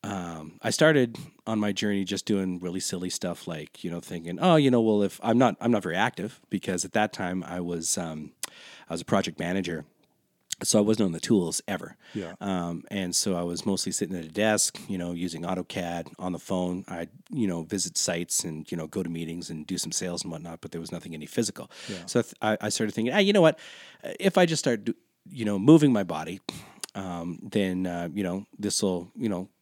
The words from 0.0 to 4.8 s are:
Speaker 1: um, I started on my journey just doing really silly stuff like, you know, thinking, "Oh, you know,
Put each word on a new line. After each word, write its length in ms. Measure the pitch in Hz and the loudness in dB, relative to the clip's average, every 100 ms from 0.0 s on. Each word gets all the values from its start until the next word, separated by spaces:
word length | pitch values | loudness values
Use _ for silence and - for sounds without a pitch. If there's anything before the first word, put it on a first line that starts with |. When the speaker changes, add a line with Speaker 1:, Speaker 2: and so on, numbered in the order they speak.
Speaker 1:
um, 560 | 98 98 87 82 78 - | -6 -6 -6 -8 -12 -6
I 100 | 117 | -2
started 460 | - 156 151 120 117 - _ - | 6 8 8 4 0 -14 _ -2
on 120 | 110 | 0
my 140 | 104 | 2
journey 320 | 98 107 101 | 0 0 0
just 220 | 92 98 - | 0 -4 0
doing 340 | 104 95 90 | 0 0 -2
really 200 | 90 90 | -4 -4
silly 280 | - 92 90 | -4 -4 -4
stuff 380 | - 90 87 - | -4 -4 -6 -8
like, 340 | 80 76 - | -10 -10 -10
you 80 | 90 | -8
know, 100 | 85 | -6
thinking, 380 | - 87 82 87 | -8 -10 -8 0
"Oh, 160 | 180 160 | 6 6
you 140 | 139 | 8
know, 120 | 123 | 6